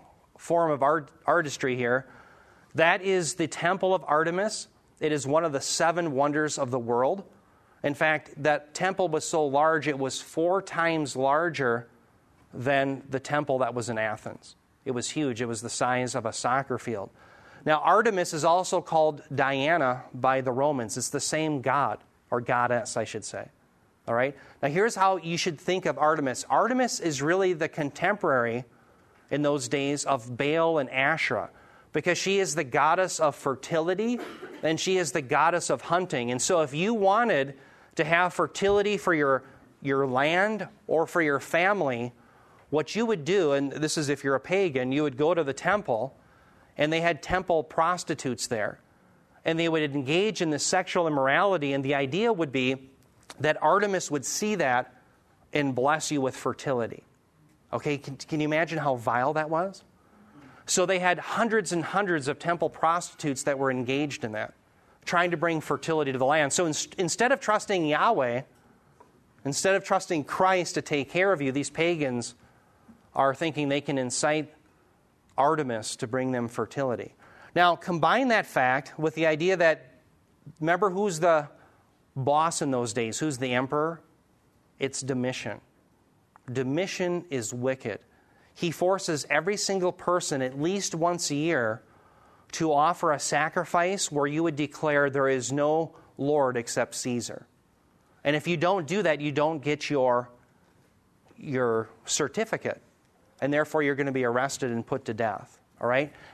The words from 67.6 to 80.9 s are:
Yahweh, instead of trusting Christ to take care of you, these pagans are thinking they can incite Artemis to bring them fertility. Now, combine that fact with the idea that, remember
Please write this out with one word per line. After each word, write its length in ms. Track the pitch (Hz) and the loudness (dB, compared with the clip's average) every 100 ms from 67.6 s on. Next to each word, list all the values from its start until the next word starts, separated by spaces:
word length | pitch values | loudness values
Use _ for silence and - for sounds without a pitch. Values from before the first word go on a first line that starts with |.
| - 190 | 2 0
Yahweh, 580 | 151 151 208 202 123 120 - _ _ _ _ - - _ _ _ | 2 4 4 4 2 0 -6 _ _ _ _ -20 -20 _ _ _
instead 300 | 135 139 190 | -6 0 2
of 100 | 190 | 2
trusting 400 | - 190 - 170 | 2 -2 0 -4
Christ 500 | 131 - 185 185 165 | -2 2 4 4 0
to 80 | 156 | -4
take 280 | - 147 127 | -2 -2 0
care 220 | 170 196 | 2 2
of 80 | 175 | 2
you, 100 | 139 | 0
these 200 | 131 139 | -2 -4
pagans 640 | - 170 170 139 120 117 - - _ _ _ - - _ | -2 0 0 -2 -2 -6 -12 -20 _ _ _ -20 -20 _
are 200 | - 135 | 0 2
thinking 340 | 131 165 143 143 | 2 -2 -2 0
they 120 | 143 | 0
can 180 | 143 135 | -2 -2
incite 540 | 123 - 151 156 143 - _ _ _ _ _ _ _ - | -2 0 0 0 -4 -12 _ _ _ _ _ _ _ 2
Artemis 600 | 139 156 131 113 107 - | 2 2 0 -4 -6 -8
to 100 | 120 | -4
bring 240 | 127 131 | -2 -2
them 160 | 127 117 | -2 -2
fertility. 680 | - 107 - 135 107 - - - - - 170 | -4 -4 -4 -4 -4 -8 -16 -20 -20 -4 2
Now, 180 | 180 | 4
combine 540 | 165 - 170 160 208 262 | 2 -2 0 2 4 2
that 180 | 214 175 | 0 0
fact 500 | 151 127 135 147 - | 2 2 2 -2 -4
with 160 | 156 156 | -4 0
the 100 | 160 | 0
idea 300 | 156 180 190 | 2 2 4
that, 380 | 165 156 - - _ _ _ _ - - | 4 2 -4 -20 _ _ _ _ -20 -4
remember 300 | 156 180 202 | 0 2 2